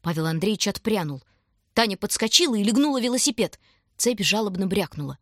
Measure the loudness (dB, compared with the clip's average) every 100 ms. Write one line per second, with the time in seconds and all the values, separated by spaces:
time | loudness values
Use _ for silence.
0 | -4 -2 -2 0 0 0 -2 -4 -2 -2
1 | -2 -8 _ _ _ _ _ -2 0 -2
2 | -6 -2 2 2 4 2 2 4 2 2
3 | 0 0 0 0 -4 -4 _ _ _ _
4 | -2 0 0 0 -2 -2 -2 0 -2 -6
5 | -10 -10